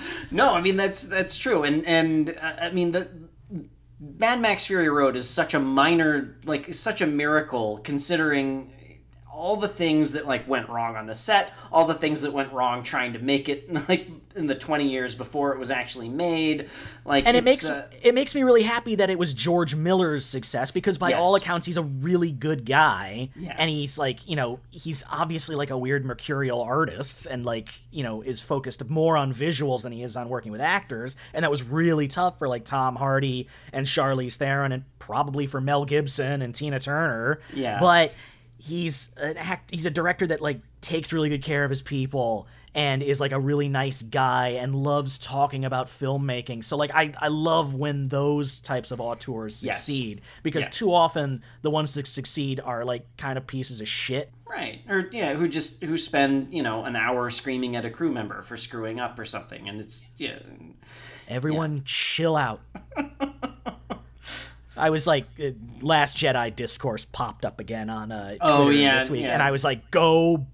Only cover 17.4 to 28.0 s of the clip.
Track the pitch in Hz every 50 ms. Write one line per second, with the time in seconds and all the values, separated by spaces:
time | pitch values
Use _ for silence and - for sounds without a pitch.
17.4 | 240 254 277 269 - - 143 139 123 - - - 254 240 247 254 277 - - 285
18.4 | 262 254 240 226 214 226 233 240 - 233 214 202 196 190 190 170 175 151 131 -
19.4 | - 175 175 175 170 143 147 151 160 180 190 185 180 160 151 135 - - - 131
20.4 | 113 - - 120 135 - - 185 - - 170 139 180 175 175 170 175 185 202 196
21.4 | 196 180 175 170 - 180 165 170 160 143 135 131 135 175 180 175 170 165 143 113
22.4 | 151 156 135 120 113 117 135 151 156 139 101 92 98 95 101 117 131 135 - 147
23.4 | 180 165 - - 160 165 151 147 143 139 - 156 143 131 127 - - 170 160 143
24.4 | 127 117 123 131 - - - 165 - 165 147 135 - - 151 147 170 160 165 151
25.4 | - 165 156 139 143 135 131 127 127 131 143 143 131 127 120 - - - 143 139
26.4 | 139 127 120 120 113 117 127 156 160 - 85 110 139 - - - - 160 131 120
27.4 | 120 123 117 113 110 - - - - - - 156